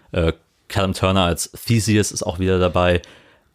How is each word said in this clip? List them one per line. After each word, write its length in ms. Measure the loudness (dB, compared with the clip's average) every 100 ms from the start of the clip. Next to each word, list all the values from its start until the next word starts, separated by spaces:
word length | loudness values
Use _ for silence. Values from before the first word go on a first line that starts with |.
| _
äh, 220 | -2 -2 -2 _ _ -10
Callum 240 | -4 -2
Turner 320 | 0 0 2
als 260 | 2 0 -6
Theseus 600 | -8 -2 0 2 2 0
ist 100 | -4
auch 160 | -6 -2
wieder 200 | 0 2
dabei. 420 | 2 2 2 0 -2 -20 _ _ _